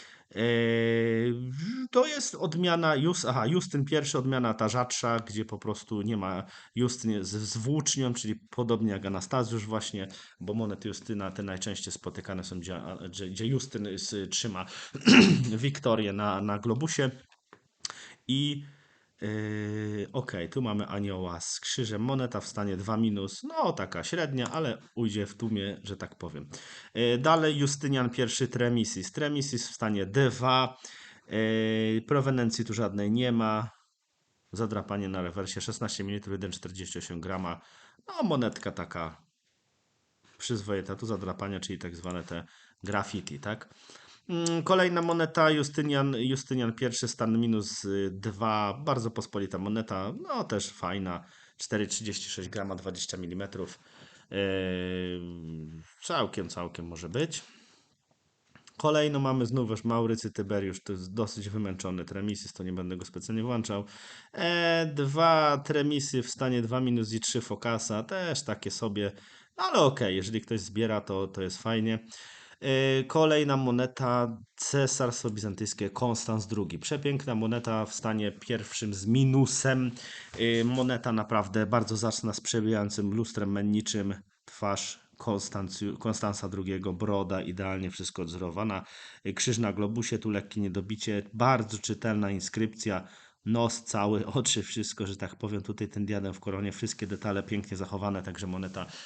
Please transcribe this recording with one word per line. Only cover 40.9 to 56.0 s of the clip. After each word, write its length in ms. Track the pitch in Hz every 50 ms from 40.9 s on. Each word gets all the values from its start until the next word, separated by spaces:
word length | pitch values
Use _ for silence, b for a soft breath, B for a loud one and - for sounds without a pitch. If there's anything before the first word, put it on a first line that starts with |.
| 98
tu 100 | 98 117
zadrapania, 540 | 113 110 92 98 92 90 95 101 98 98 92
czyli 200 | 92 - 98 85
tak 160 | - 87 85
zwane 280 | 85 87 90 90 87 -
te 200 | - 87 85 82 B B B B B B B -
graffiti, 560 | 98 101 101 98 - - 95 - - 71 69
tak? 340 | - 101 110 113 - B B B B B B B B B B B B -
Mm, 340 | 180 170 170 170 170 165 160
kolejna 380 | 175 185 185 180 180 175 175
moneta, 480 | 170 170 170 170 160 156 160 170 160 156
Justynian, 640 | 156 151 139 143 - 156 147 147 143 139 135 139 135
Justynian 560 | 110 120 127 135 135 - - 135 127 120 113 113
Pierwszy, 340 | - 131 123 127 - -
stan 320 | 113 - - 120 110 110 113
minus 480 | 117 117 113 107 101 - - - - 101 98 98 98 95
dwa, 680 | 92 98 98 113 98 98 113 110 107 107 104 101 101 131 147
bardzo 260 | 156 135 127 110 113
pospolita 460 | 113 - 107 - - 104 98 92 -
moneta, 560 | 92 95 104 107 113 110 - - 95 95 104 156 240 359
no 160 | - 285 240 196
też 260 | 160 113 98 - -
fajna, 540 | - - - 87 92 101 95 92 87 85 B B B B B B B
cztery 300 | - - - - 107 104
trzydzieści 420 | - - - 113 107 92 - - -
sześć 200 | - - 92 90
grama, 260 | - 107 98 98 95
dwadzieścia 420 | 90 87 95 90 87 - - -
milimetrów, 640 | 92 90 85 87 92 98 98 - 95 90 - - B B B B B B B B B B B
yy, 60 | - 98 101 95 95 95 92 92 92 90 90 92 90 92 90 90 90 90 87 87 87 85 82 80 80 80 78 78 80 80 80 - - _